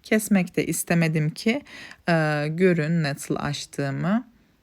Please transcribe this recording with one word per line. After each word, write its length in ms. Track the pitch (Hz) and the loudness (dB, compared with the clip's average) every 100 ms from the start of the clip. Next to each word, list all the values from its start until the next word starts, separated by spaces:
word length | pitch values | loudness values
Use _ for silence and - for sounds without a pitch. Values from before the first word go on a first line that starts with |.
Kesmek 540 | - 220 214 196 175 - | 2 0 4 2 2 -2
de 100 | - | -2
istemedim 640 | 170 - 170 165 156 151 | -4 0 2 2 2 -2
ki, 320 | - 220 269 - - - - - | -2 -2 -2 -6 -20 -20 -10 0
e, 380 | 165 156 151 151 | 0 2 0 -2
görün 540 | 160 185 170 151 170 | 2 2 4 2 0
nasıl 340 | 151 147 - - | 0 -4 -6 -4
açtığımı. 920 | 143 143 - - 139 139 160 220 - _ _ _ | -4 -6 -8 -6 -4 -2 0 -2 -4 _ _ _